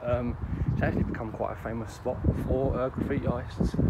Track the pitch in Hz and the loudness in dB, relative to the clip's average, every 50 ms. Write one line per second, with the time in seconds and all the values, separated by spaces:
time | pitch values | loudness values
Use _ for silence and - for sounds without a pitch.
0 | - 120 123 120 123 120 120 - - - - - - - - - - 127 117 - | 0 2 0 2 2 0 -2 -4 -4 -4 -2 0 0 0 2 2 2 2 2 2
1 | - - - - 120 110 107 - 107 101 98 - - 110 113 117 113 104 - - | 0 0 -2 -4 -4 -6 -4 -2 -2 -2 -4 -4 -6 -4 -4 -4 -6 -8 -10 -6
2 | - 123 127 - - - - - - - 131 131 135 139 127 123 123 131 131 - | -4 -4 -4 0 2 2 2 2 2 0 2 2 4 2 2 2 0 0 0 -2
3 | - - 143 143 135 - 123 120 123 - - - - - - - - | -2 0 0 0 2 0 0 0 -2 -6 -2 0 0 2 2 2 2